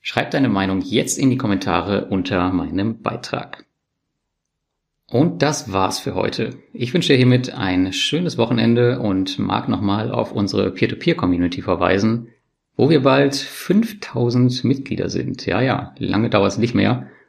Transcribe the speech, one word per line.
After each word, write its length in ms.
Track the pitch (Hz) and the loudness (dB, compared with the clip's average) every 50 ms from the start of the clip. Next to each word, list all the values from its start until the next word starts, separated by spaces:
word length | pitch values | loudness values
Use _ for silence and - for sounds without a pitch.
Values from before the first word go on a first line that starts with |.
Schreib 300 | _ - - 117 135 - | _ -2 -2 -2 -2 0
deine 180 | - 147 135 120 | 0 0 2 2
Meinung 320 | 104 98 98 98 95 95 | 2 0 0 0 0 -2
jetzt 360 | 87 - 104 131 151 - - | -2 -2 -2 -2 0 -2 -2
in 120 | - 135 131 | 0 2 2
die 80 | 120 | 2
Kommentare 680 | 120 - 107 98 92 98 101 85 87 87 98 101 - - | 2 0 0 -2 -2 0 0 0 0 0 0 -2 -2 -2
unter 460 | - 101 95 87 - 101 90 90 90 | -2 -2 -2 -2 0 0 0 0 0
meinem 500 | 92 87 80 78 82 92 101 113 113 - | 0 -2 -4 -2 -4 -2 -2 -2 -4 -4
Beitrag. 640 | - - - - - - - - - - - - - _ _ _ _ _ _ _ _ _ _ _ _ _ _ _ _ _ _ _ _ _ _ _ _ _ _ _ _ _ | -6 -6 -6 -6 -8 -8 -8 -8 -8 -12 -18 -20 -20 _ _ _ _ _ _ _ _ _ _ _ _ _ _ _ _ _ _ _ _ _ _ _ _ _ _ _ _ _
Und 320 | - 117 151 175 - - | 2 2 2 2 2 0
das 300 | 139 147 147 - - 104 | 0 0 0 -4 -6 -4
war's 280 | 95 95 95 101 - - | 0 0 0 0 -2 -6
für 160 | - - 90 | -8 -6 -4
heute. 400 | 95 101 - - - 113 - - - _ _ - | -2 -4 -2 -2 -4 -6 -6 -8 -14 _ _ -8
Ich 200 | - 120 120 151 | -8 -6 -2 0
wünsche 200 | 175 - - 143 | 0 4 4 4
dir 40 | |
hiermit 360 | 123 127 123 123 123 123 - - | 6 6 6 6 4 2 -2 -6
ein 400 | - 95 95 92 90 92 92 - | -4 -2 0 2 2 0 0 0
schönes 440 | - - - 143 160 180 165 - | -4 -2 -2 -2 -2 -2 -2 0
Wochenende 600 | - 113 113 123 117 113 117 117 120 123 120 123 127 | 0 0 0 2 2 4 4 4 4 4 2 2 0
und 400 | 120 104 95 95 95 95 - - | -2 -2 0 0 -2 -2 -4 -4
mag 300 | 101 - 95 113 - - | -2 -2 -2 -2 0 -2
nochmal 420 | 113 107 104 98 101 107 107 123 | -2 0 0 0 0 0 -2 -2
auf 220 | 123 117 110 - 113 | -2 -2 -2 -2 -2
unsere 380 | 110 101 95 - 104 98 95 | -2 -2 0 0 0 0 0
Peer-to-Peer-Community 920 | - - 120 113 107 - - 170 170 - - 90 90 87 90 87 - 104 | 0 0 0 0 0 -2 0 0 0 2 0 0 2 2 0 -2 -2 -4
verweisen, 680 | 92 - 90 82 87 90 92 98 101 110 113 120 123 - _ _ _ _ _ _ _ _ _ | -2 -2 0 2 2 2 2 4 4 2 0 0 -4 -12 _ _ _ _ _ _ _ _ _
wo 140 | - 123 147 | 2 4 4
wir 120 | 165 143 | 4 4
bald 340 | 127 135 131 139 143 139 139 | 4 4 4 4 4 2 0
fünftausend 1300 | - - - - - - - 180 208 226 226 - - - - - 127 123 120 120 123 127 123 123 - - | -4 -8 -10 -12 -14 -2 2 2 2 2 0 -6 -12 -14 -8 -2 -2 0 2 4 4 4 2 2 0 0
Mitglieder 460 | 117 135 - - - - - - - | 0 0 0 -2 -6 -4 -4 -4 -4
sind. 360 | - 87 87 90 - - - | -4 -4 -4 -4 -8 -6 -4
Ja, 160 | - 87 107 | -2 0 0
ja, 340 | 131 135 107 - 101 - - | 0 0 0 -2 -4 -8 -10
lange 320 | - - 95 95 101 113 113 | -6 -4 -2 0 0 0 2
dauert's 280 | 107 101 98 101 - | 2 2 2 2 2
nicht 180 | - 117 123 - | 0 -2 0 2
mehr. 320 | 101 101 104 123 127 131 - - _ _ | 2 2 2 0 -2 -4 -12 -20 _ _